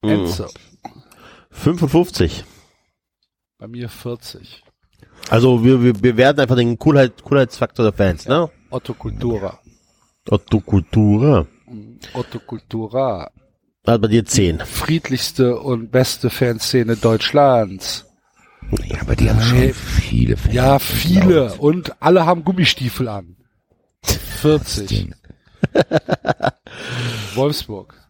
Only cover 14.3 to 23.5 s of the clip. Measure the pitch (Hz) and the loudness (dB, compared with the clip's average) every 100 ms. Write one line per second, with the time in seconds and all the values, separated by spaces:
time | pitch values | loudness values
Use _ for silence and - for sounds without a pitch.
14.3 | - 92 80 - - - 160 - 127 - | 0 2 0 -6 -8 -2 -2 -2 -6 -6
15.3 | - 127 120 139 120 113 131 127 - 120 | 0 0 0 -4 -6 -2 0 0 -2 -4
16.3 | - 123 113 - 127 113 113 117 113 - | -2 -2 -2 -2 0 0 0 2 0 0
17.3 | 143 139 123 104 92 - - - _ _ | 2 4 4 0 -6 -10 -12 -14 _ _
18.3 | _ _ _ - - 50 - 60 53 58 | _ _ _ -8 -6 -6 -8 -4 0 2
19.3 | 57 117 123 64 - - - - 113 117 | 2 2 4 2 0 -2 -2 0 0 0
20.3 | 113 - 117 131 139 - 113 160 185 185 | 0 0 2 2 2 0 -4 2 4 6
21.3 | 165 123 98 147 170 170 - 151 185 165 | 4 2 0 0 0 -4 -2 4 4 4
22.3 | 175 156 185 170 - 123 - 123 104 85 | 0 0 0 0 0 -4 -4 -6 -6 -12
23.3 | 90 _ | -20 _